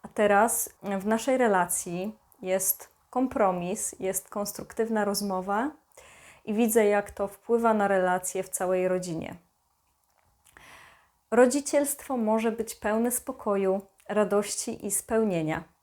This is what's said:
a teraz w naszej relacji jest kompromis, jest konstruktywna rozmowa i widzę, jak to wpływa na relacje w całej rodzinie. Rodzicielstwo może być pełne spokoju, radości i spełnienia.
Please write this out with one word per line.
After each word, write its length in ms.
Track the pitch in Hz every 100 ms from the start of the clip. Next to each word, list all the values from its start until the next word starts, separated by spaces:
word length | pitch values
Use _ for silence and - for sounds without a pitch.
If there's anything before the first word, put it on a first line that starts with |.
a 60 | -
teraz 600 | - 208 202 226 - - _
w 240 | 196 196 196
naszej 320 | 220 277 262
relacji 800 | 240 190 175 - - 175 196 214 _ _
jest 460 | 185 190 185 - - _ _
kompromis, 840 | 247 262 269 196 180 175 214 - -
jest 280 | 190 190 -
konstruktywna 760 | 208 202 - - - 220 220
rozmowa 680 | 202 202 202 185 185 202 277 - _ - - - - -
i 100 | -
widzę, 300 | 208 233 226 208
jak 240 | 202 202
to 180 | - 202
wpływa 460 | - - 233 233
na 140 | 214 202
relacje 540 | 196 185 180 180 190
w 60 | 185
całej 400 | - 185 185 185
rodzinie. 460 | 185 180 160 - 175 _ _ _ _ _ _ _ _ _ _ _ - - - - _ _ _ _
Rodzicielstwo 840 | 220 254 277 285 294 285 - - 262
może 360 | 214 220 226
być 220 | 226 220
pełne 360 | - 214 220 240
spokoju, 720 | 233 - 262 220 202 196 190 196 _ -
radości 760 | 208 202 202 208 - - - 202
i 40 |
spełnienia. 760 | - - 226 220 170 156 160 170 _